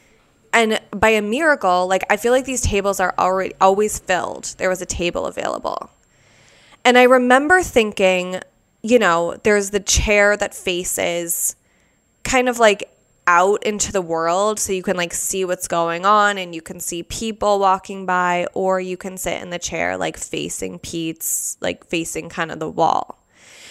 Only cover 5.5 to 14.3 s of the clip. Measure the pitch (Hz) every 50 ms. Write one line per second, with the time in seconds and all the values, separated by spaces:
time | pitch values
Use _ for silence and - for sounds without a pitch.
5.5 | 57 - - - - - - - _ _ _ _ _ _ _ _ _ _ _ _
6.5 | _ _ _ _ - _ - 254 240 247 254 247 262 254 247 247 247 269 294 302
7.5 | 370 370 349 - - 247 220 208 196 - 190 185 185 180 180 185 185 - - -
8.5 | _ _ _ _ _ _ - 214 247 233 208 180 165 170 170 - - - - 214
9.5 | 208 208 202 196 202 196 196 - - - - 220 208 202 202 208 208 208 202 -
10.5 | - - - 196 175 175 180 - - 196 190 175 170 175 170 170 - - - -
11.5 | - _ _ _ _ _ _ _ _ _ _ _ _ _ - - 262 254 247 254
12.5 | 233 240 226 214 196 196 - - _ _ _ _ _ _ _ 180 175 175 185 196
13.5 | 208 - - 220 208 202 - - - 196 175 160 165 160 165 170